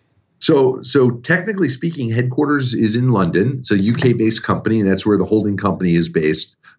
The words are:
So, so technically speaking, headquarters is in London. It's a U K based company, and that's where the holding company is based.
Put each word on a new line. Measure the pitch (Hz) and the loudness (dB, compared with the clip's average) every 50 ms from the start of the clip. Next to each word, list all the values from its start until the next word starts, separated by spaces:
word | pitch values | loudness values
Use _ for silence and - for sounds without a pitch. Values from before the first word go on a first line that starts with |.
| _ _ _ _ _ _ _ _ | _ _ _ _ _ _ _ _
So, | - - 160 139 131 127 127 - | 0 2 4 4 4 2 0 -4
so | - - - 139 127 123 | -4 -2 2 2 2 2
technically | 123 - - - 175 180 175 220 202 190 175 131 | 0 -2 -2 -2 -2 -2 -2 -4 -4 -2 -2 -2
speaking, | - - 170 170 165 147 123 113 | -2 -4 -6 -6 -6 -6 -6 -4
headquarters | 113 120 131 123 - - 151 143 147 143 131 113 117 | -2 -2 -2 -2 -2 0 0 0 0 0 -2 -2 -2
is | - 113 104 110 | 0 0 0 0
in | 123 127 127 | 0 2 2
London. | 117 98 92 82 - 87 107 127 - 131 | 2 2 2 2 2 0 0 0 -2 -4
It's | - - | -4 -2
a | 104 98 | 0 0
U | 95 113 117 | 2 0 0
K | - - 123 113 | 2 2 2 2
based | - 110 110 110 - - | 2 0 0 -2 -2 -2
company, | - 95 82 - 107 110 110 | -2 -4 -2 -2 -2 0 2
and | 101 95 | 2 2
that's | 95 92 - | 0 0 2
where | 110 104 92 | 2 2 2
the | 90 | 2
holding | - 107 107 98 104 101 95 | 2 0 0 0 0 -2 -2
company | 98 98 80 82 92 87 85 | -2 -2 -2 0 0 2 2
is | 85 82 82 | 2 0 0
based. | 85 87 78 78 78 - - - _ _ _ - - | 0 0 0 0 0 -2 -4 -8 _ _ _ -20 -20